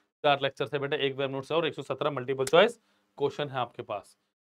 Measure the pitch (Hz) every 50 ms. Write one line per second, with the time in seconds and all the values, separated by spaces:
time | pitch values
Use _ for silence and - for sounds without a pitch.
0 | _ _ _ _ - 147 143 135 139 135 - - 143 113 147 139 139 143 151 135
1 | 135 139 131 131 139 135 135 139 135 - 151 170 165 143 - 151 135 - 139 -
2 | 147 151 143 131 127 131 135 131 131 - 160 170 202 233 - - _ _ _ _
3 | _ _ _ - 143 139 - - 147 123 131 131 120 - - - 117 - 107 98
4 | - - _ _ _ _ _ _